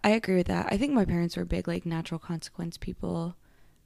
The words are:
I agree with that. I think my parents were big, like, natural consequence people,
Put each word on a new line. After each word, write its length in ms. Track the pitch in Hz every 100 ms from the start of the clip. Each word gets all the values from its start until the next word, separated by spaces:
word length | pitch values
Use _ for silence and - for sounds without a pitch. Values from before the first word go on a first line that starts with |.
I 60 | 208
agree 260 | 220 220 185
with 120 | 180
that. 200 | 175 -
I 60 | 196
think 160 | 285
my 120 | 269 180
parents 300 | 170 170 180
were 100 | 175
big, 220 | 175 180
like, 180 | 175 175
natural 340 | 165 160 165
consequence 580 | - 165 - - 170 -
people, 580 | - 180 175 170 170 - _ _ - _